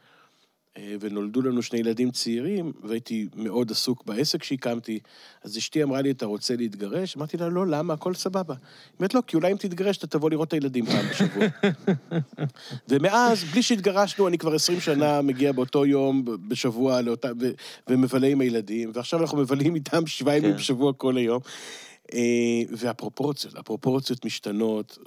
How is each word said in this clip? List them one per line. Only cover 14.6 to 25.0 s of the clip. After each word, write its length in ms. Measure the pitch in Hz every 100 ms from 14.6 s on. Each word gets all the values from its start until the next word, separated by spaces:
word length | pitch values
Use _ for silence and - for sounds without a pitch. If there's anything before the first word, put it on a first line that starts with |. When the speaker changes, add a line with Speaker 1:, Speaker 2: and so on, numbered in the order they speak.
| 147 180
Speaker 1:
שנה 420 | 170 143 147 147
מגיע 300 | 139 127 143
באותו 340 | 127 127 147 139
יום 400 | 143 135 135 120
ב-, 60 | 107 101
בשבוע 520 | 123 127 113 131 127
לאותה, 300 | 120 117 131 120
ו-, 120 | 123 - - - -
ומבלה 400 | 127 131 131 135
עם 140 | 139
הילדים, 500 | 127 117 101 113 113
ועכשיו 280 | 110 120 165
אנחנו 160 | 160 151
מבלים 380 | 127 139 143 170
איתם 320 | 135 165 160
שבעה 300 | - 131 147
ימים 140 | 156
Speaker 2:
כן. 60 | 147
Speaker 1:
בשבוע 360 | - 127 139
כל 240 | 135 135 127
היום. 240 | 117 123 - - - - - - -
אה, 480 | 120 120 120 117 117 117
והפרופורציות, 880 | 117 120 113 107 - 139 143 - -
הפרופורציות 680 | - 110 131 131 135 120 113
משתנות, 720 | - - 104 110 110 104 -